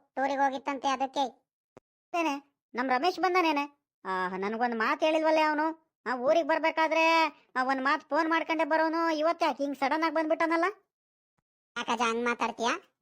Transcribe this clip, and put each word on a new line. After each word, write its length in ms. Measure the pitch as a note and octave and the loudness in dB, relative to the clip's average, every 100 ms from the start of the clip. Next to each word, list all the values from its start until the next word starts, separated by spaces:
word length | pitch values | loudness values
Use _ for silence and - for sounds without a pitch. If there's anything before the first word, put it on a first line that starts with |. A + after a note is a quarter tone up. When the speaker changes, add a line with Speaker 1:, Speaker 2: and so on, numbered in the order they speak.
| _ - | _ -4
Speaker 1:
ಟೂರಿಗೆ 200 | C#4 C4+ | -2 2
ಹೋಗಿತ್ತಂತೆ 520 | C#4 C4 C#4 C#4 C#4 | 0 0 -4 -2 -2
ಅದಕ್ಕೆ. 560 | C4 C4+ C#4+ C4 - _ _ _ - - _ _ | 0 -2 -2 -4 -4 _ _ _ -20 -20 _ _
Speaker 2:
ಏನೇ, 500 | E4+ D#4+ C#4 - _ _ | -2 0 -2 -8 _ _
ನಮ್ 160 | A3 C4 | -4 0
ರಮೇಶ್ 280 | B3+ F4 F4 | 2 0 0
ಬಂದನೇನೆ? 680 | F4+ F4+ E4 D4 C#4+ _ _ _ G3 | 2 2 2 0 -4 _ _ _ -6
ಆ, 220 | F#3 F#3 | -4 -2
ನನ್ಗೊಂದ್ 480 | F#3+ G3 A3 A#3+ A#3 | -4 -4 -2 -2 0
ಮಾತ್ 280 | A3+ D4 | 0 0
ಹೇಳಿಲ್ವಲ್ಲೇ 360 | D#4 D#4+ D#4 D#4+ | 2 2 2 2
ಅವನು. 560 | D#4 D4+ D#4+ D#4+ _ _ G#3+ | 2 0 -2 -4 _ _ -6
ಆ, 100 | B3 | -2
ಊರಿಗ್ 320 | B3+ E4 C#4+ | 2 2 2
ಬರ್ಬೇಕಾದ್ರೆ, 840 | D#4 D#4+ D#4+ D#4+ D#4+ D#4+ E4 D#4 - _ B3+ | 0 0 0 0 2 4 4 2 -4 _ -4
ಆ, 80 | |
ಒಂದ್ 180 | B3+ C4+ | -2 0
ಮಾತ್ 200 | C4 D4+ | 0 -2
ಫೋನ್ 280 | - D4 D#4+ | -2 -2 0
ಮಾಡ್ಕೊಂಡೆ 340 | E4 D#4 D#4+ | 0 0 -2
ಬರೋನು, 460 | D#4 D#4+ D#4+ E4 E4 | 0 2 2 0 0
ಇವತ್ 320 | D#4 D#4 E4 | 0 0 0
ಯಾಕೆ 200 | D#4+ B3+ | -2 0
ಹಿಂಗ್ 140 | C#4+ C#4 | -4 -2
ಸಡನ್ 280 | C4+ D#4 | -2 0
ಆಗಿ 100 | D#4+ | 0
ಬಂದ್ಬಿಟ್ಟನಲ್ಲ? 500 | D4+ D#4 D#4+ E4 E4 F4 G#4 _ _ _ _ _ _ _ _ _ - | 0 0 0 0 0 0 -4 _ _ _ _ _ _ _ _ _ -8
Speaker 1:
ಯಾಕಜ್ಜ 240 | B3 A3+ | -4 0
ಹಂಗ್ 240 | A#3 A3+ | 0 0
ಮಾತಾಡ್ತೀಯಾ? 540 | A#3+ A#3 A3+ A3 A#3 E4 - _ | -2 -2 -4 -2 -2 -2 -6 _